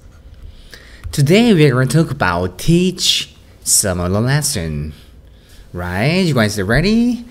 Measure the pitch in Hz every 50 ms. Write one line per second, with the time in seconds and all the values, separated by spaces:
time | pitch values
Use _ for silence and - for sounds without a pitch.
0 | - - - - - - - - - - - - - - - - - - - -
1 | - - - 151 139 147 185 220 240 240 196 156 151 139 120 127 131 139 147 165
2 | 160 - 135 - 101 90 87 87 92 92 - - - 160 170 175 185 185 180 -
3 | - - - - - - - - - - - - - - - - - 95 90 90
4 | 87 90 95 107 120 127 143 151 139 139 - 95 82 80 76 73 73 80 76 -
5 | - - - - - - - - - - - - - - - 87 87 90 90 98
6 | 117 147 175 190 190 160 143 120 107 104 104 104 92 101 117 147 175 208 220 233
7 | 240 247 233 247 - -